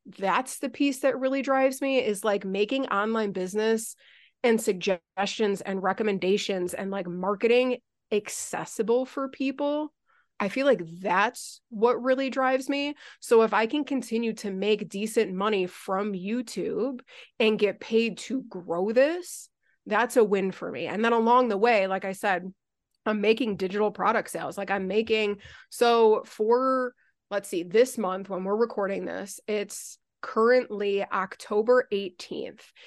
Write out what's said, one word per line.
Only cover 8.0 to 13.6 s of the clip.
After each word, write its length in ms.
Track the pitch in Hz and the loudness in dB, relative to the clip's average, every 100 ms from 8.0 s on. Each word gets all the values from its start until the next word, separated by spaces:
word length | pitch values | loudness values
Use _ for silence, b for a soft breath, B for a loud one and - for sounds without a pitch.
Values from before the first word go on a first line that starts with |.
| - | -2
accessible 960 | 208 208 - - 160 160 - 214 240 262 | -2 -2 -10 -8 -8 -8 -4 0 2 0
for 220 | - 269 | -4 -6
people. 640 | - 269 269 285 294 302 _ _ _ _ - | -4 -6 -2 -2 -2 -6 _ _ _ _ -6
I 80 | 202 | -4
feel 180 | 262 277 | 0 2
like 160 | 226 165 170 | 2 0 -8
that's 600 | 190 185 220 - - - _ | 0 2 2 -2 -16 -18 _
what 340 | 220 233 247 | 0 2 2
really 260 | 247 262 269 | 2 0 0
drives 400 | 269 262 262 269 | 0 0 0 0
me. 280 | 277 285 294 B B | -2 -4 -6 B B
So 220 | - 233 | 4 6
if 120 | 220 | 6
I 120 | 208 | 2